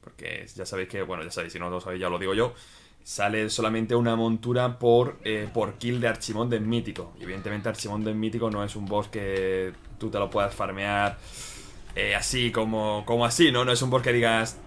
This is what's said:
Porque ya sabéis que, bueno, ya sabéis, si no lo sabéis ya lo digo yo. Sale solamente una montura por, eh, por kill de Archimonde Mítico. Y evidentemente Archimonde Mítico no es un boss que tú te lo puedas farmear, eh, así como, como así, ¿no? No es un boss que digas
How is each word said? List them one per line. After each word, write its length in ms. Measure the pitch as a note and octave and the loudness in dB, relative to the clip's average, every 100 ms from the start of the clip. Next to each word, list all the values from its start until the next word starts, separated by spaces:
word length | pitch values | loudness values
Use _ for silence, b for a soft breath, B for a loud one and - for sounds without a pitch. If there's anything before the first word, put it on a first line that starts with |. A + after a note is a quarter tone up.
Porque 440 | - - E2 D#2+ - | -20 -14 -10 -10 -10
ya 140 | - F#2 | -10 -6
sabéis 220 | F#2+ F#2 | -6 -6
que, 140 | G2+ | -4
bueno, 200 | F#2 F2+ | -4 -4
ya 80 | E2 | -6
sabéis, 220 | F2+ E2 | -6 -6
si 80 | E2+ | -6
no 100 | F2 | -6
lo 100 | F2+ | -6
sabéis 200 | F#2 F2+ | -6 -4
ya 80 | F2+ | -2
lo 100 | F2 | -2
digo 160 | F#2+ | 0
yo. 200 | G2+ A#2+ B B B B B | 2 0 B B B B B
Sale 460 | - - G2+ A2 G#2+ | -12 -2 0 0 0
solamente 440 | - A2 A2+ A2 | 0 0 0 2
una 220 | A#2+ A#2 A2+ | 2 4 2
montura 640 | A2+ A2+ A#2+ B2 B2 A#2+ | 2 0 0 2 0 2
por, 400 | A#2+ A#2 B2 - | 6 6 6 -2
eh, 260 | G#2+ G#2+ G#2 | -4 -2 -2
por 200 | A2+ G#2 | -2 -2
kill 260 | G2+ A#2+ B2 | -2 -2 0
de 80 | A#2 | 0
Archimonde 500 | A2 - G#2+ B2 A2+ | 0 -4 -2 0 0
Mítico. 560 | G#2+ A#2 G#2 F#2+ E2+ - | 0 0 -2 -8 -12 -12
Y 20 | |
evidentemente 460 | F2 F#2+ G2 G#2 A2 | -10 -8 -6 -4 -4
Archimonde 440 | G#2+ G#2+ G#2 G#2+ | -4 -4 -2 -2
Mítico 360 | G#2+ A2 A#2 A2+ | -2 -2 0 -2
no 140 | G#2 | -2
es 100 | G2+ | -4
un 120 | G#2 G2 | -6 -2
boss 200 | G#2 G#2 | -2 -2
que 640 | A2 G2 F#2+ F#2+ F#2+ F#2 F2 - - | -6 -2 0 0 0 -2 -6 -16 -8
tú 120 | A2 | -4
te 80 | G2+ | -2
lo 100 | G2 | 0
puedas 240 | G#2+ G2+ | 0 0
farmear, 680 | - G2 F#2+ G2+ G2+ G2+ G2+ B B B B B B B | -2 -4 -2 0 2 2 -2 B B B B B B B
eh, 220 | - G#2 G2+ | -2 2 2
así 340 | - C3 A#2+ | 0 0 2
como, 540 | A2+ A2 A2 G#2+ G#2 G#2 | 2 0 0 0 -2 0
como 180 | A#2 | 2
así, 280 | A#2 A#2+ E3 | 2 8 8
¿no? 120 | B2 | 8
No 60 | B2+ | 4
es 120 | A#2+ | 2
un 80 | B2+ | 4
boss 120 | B2+ | 2
que 100 | B2 | 4
digas 460 | A#2+ A#2 A2+ A2+ - | 4 4 4 0 -6